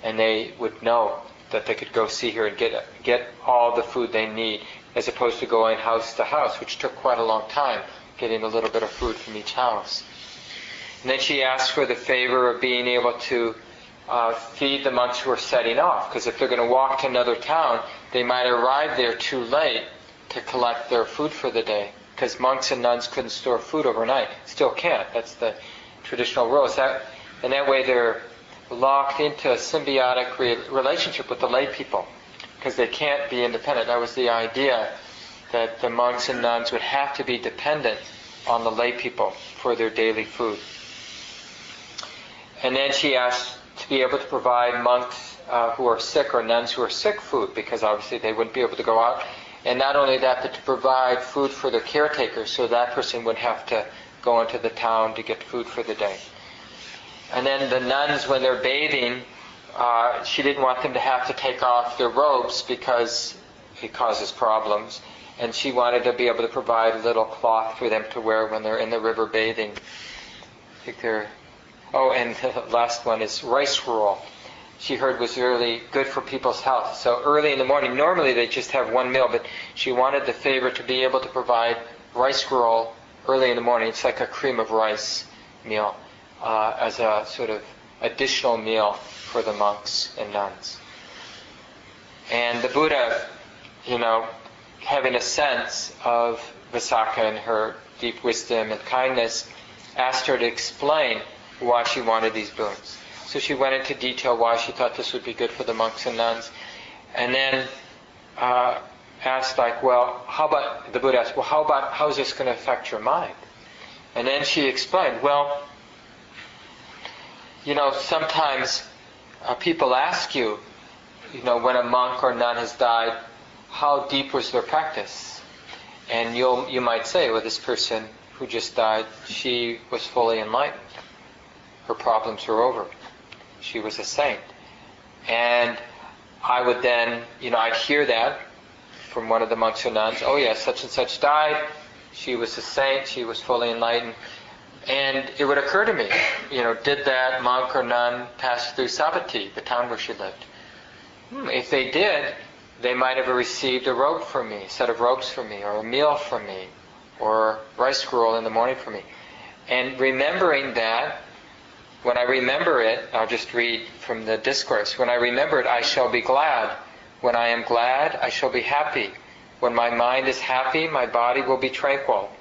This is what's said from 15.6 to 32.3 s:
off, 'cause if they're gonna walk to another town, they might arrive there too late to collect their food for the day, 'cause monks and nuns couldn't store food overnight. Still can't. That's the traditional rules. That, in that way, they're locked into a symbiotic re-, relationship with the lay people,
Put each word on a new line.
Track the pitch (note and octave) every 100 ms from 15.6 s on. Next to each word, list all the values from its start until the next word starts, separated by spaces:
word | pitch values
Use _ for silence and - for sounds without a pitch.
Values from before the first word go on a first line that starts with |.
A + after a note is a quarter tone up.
| A#2 A#2+
off, | E3+ C3+ -
'cause | B2 A#2+
if | -
they're | C3
gonna | A#2+ A#2
walk | B2+ C3+ C3
to | C3+
another | B2 A#2+ A2+
town, | - D#3+ D3 A#2 - - -
they | B2+
might | B2 B2+ B2
arrive | A#2+ B2 C#3 D3+ C3
there | B2
too | A2+ - C3+
late | A#2 C#3 D#3 A2+ - - - - -
to | B2+
collect | - C3 A#2+ A#2 -
their | B2
food | A2 - D3+
for | - C3+
the | A#2
day, | A2+ G#2 G2+ - - -
'cause | B2 -
monks | B2+ C3+ C3
and | C3
nuns | A#2+ A#2+ -
couldn't | - A#2
store | - C3 A#2
food | - D#3+ C3+
overnight. | A2 A2+ C3 A2 - -
Still | - C3+
can't. | - E3+ B2+ F#2
That's | A#2+ -
the | - A#2 - - - - -
traditional | - A#2 A#2+ - A#2
rules. | C#3 B2+
That, | - C3+ - - - - -
in | B2+
that | C#3 C#3
way, | C3+
they're | C3 B2 A#2 A2 - - - - -
locked | A#2+ C3+ C#3 C#3 C#3
into | D3+ D3 D3
a | A#2+
symbiotic | - D#3 C#3+ C3+ B2+ B2+ B2 -
re-, | B2 A#2 -
relationship | C3+ C3 E3 - - -
with | A#2+
the | B2
lay | B2 C#3
people, | - - G2+ F2 - -